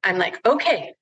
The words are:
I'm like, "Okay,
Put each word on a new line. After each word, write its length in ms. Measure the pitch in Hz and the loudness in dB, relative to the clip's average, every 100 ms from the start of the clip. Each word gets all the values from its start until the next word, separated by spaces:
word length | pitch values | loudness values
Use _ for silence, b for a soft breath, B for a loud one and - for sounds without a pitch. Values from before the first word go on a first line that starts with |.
I'm 140 | 196 185 | -2 -2
like, 280 | 180 - 226 | -2 0 2
"Okay, 480 | 294 339 269 - - | 2 2 0 -4 -16